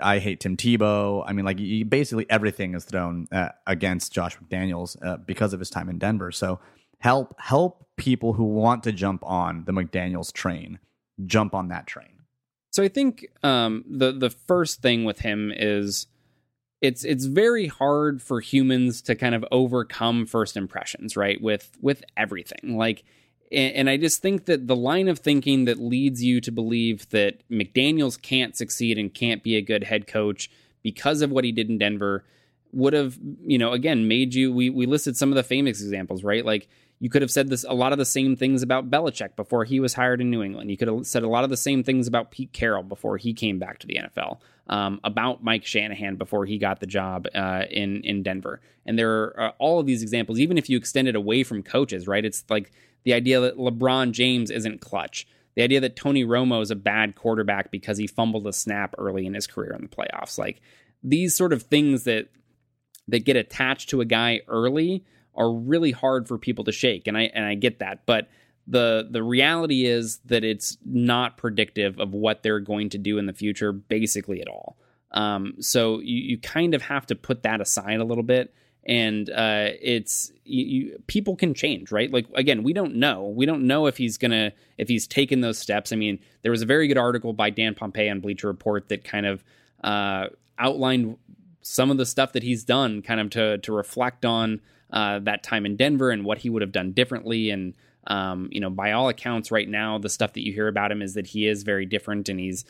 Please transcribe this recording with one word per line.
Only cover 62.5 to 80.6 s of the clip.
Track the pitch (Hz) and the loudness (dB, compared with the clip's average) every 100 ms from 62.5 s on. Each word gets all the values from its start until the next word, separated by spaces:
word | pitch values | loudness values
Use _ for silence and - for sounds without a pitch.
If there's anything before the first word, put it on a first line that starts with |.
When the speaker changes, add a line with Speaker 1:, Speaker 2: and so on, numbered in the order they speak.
| _ _ _ _ - - | _ _ _ _ -20 -2
Speaker 2:
that | 117 | 2
get | 131 127 | 4 2
attached | 104 - 131 135 - | 0 0 0 0 -2
to | 131 | -2
a | |
guy | 113 113 117 117 - | 2 2 4 0 0
early | 113 123 147 170 190 - _ _ | 0 2 2 0 -2 -6 _ _
are | - 117 | 0 2
really | 117 123 165 160 | 2 2 2 2
hard | 123 131 131 117 | 2 2 0 -2
for | 117 | -4
people | - 113 | -4 -2
to | 104 | -2
shake. | - 127 92 107 | 0 0 0 -2
And | 104 | 0
I, | 113 | 0
and | 110 | -2
I | 104 | -2
get | 104 120 - | 0 0 0
that. | 95 95 - | -6 -4 0
But | 110 - _ _ _ - | 0 0 _ _ _ -2
the, | 123 117 113 113 | 2 4 2 0
the | 117 | -4
reality | 113 123 143 165 160 131 123 | 0 4 4 2 2 2 2
is | 117 113 - | 2 -2 -8
that | - 117 | 0 0
it's | 110 107 - - | 2 -2 -6 -10
not | - 127 120 120 123 - | -4 2 4 2 0 -4
predictive | 117 104 104 - 101 92 | -2 0 0 0 -2 -2
of | 101 | -4
what | 101 107 107 | 0 0 0
they're | 110 104 | 0 0
going | 98 104 104 | -2 -4 -4
to | 101 | -4
do | 101 104 | -2 -2
in | 101 | -4
the | |
future, | 98 104 101 104 | -4 -4 -2 -2
basically | 101 - 110 110 104 101 90 | -4 -2 0 0 -2 -4 -6
at | - | -8
all. | 52 - - _ _ _ | -12 -16 -20 _ _ _
Um, | 104 104 101 101 - | -2 -2 -2 -6 -6
so | - 123 113 110 | 0 2 2 0
you, | - 120 | -2 -4
you | - 117 | -4 -6
kind | - 160 170 | -4 0 0
of | 143 | 0
have | - 139 - | -2 -6 -4
to | |
put | 117 - 127 | -6 -4 -2
that | 110 110 | 0 0
aside | 98 - 98 110 | 0 -2 -2 -2
a | |
little | 113 117 | 0 -2
bit. | 117 127 - _ _ _ | 2 2 0 _ _ _
And, | - 120 113 107 98 | -2 0 2 0 -2
uh, | 117 110 104 104 - | 0 0 2 0 -2
it's, | 120 117 - - - - | 0 0 -2 -6 -6 -12
you, | - 127 | -4 -2